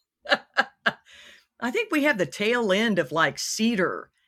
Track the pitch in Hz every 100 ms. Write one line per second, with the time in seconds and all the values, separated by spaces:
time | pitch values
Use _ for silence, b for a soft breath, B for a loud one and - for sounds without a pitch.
0 | _ _ - 285 - - - _ - -
1 | _ - - - _ - 240 392 440 311
2 | 294 233 165 - 214 247 220 190 226 180
3 | 147 156 151 139 - - 220 220 160 90
4 | - _